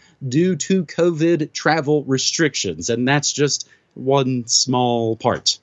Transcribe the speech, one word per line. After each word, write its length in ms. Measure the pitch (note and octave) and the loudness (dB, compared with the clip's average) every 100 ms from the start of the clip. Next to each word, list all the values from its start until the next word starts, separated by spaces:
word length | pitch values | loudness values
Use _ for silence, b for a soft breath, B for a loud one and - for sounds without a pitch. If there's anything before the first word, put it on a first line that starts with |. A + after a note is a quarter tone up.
| b b C3 | b b -2
due 280 | D#3 F#3 | 2 2
to 300 | E3 - F#3+ | 0 0 0
covid 680 | D3 - F3 D#3 E3 E3+ D3+ | 0 0 0 2 0 0 -2
travel 520 | - D#3 D#3+ C#3 D3+ | -2 0 0 2 0
restrictions." 840 | C3 C3 - - D3+ - G2 D#2+ A#2 | 2 -2 0 0 0 0 -6 -6 -4
And 200 | A#2 B2+ | -2 0
that's 240 | D3 - | 0 0
just 340 | C#3 C#3+ - b b b | -2 -2 -2 b b b
one 520 | - B2+ C#3 C3 B2 A2 | -6 0 2 2 -2 0
small 720 | - - B2+ B2 A#2 A2+ A2+ | 0 2 2 2 2 0 0
part. 420 | A#2+ F2+ - - | 0 0 -2 -4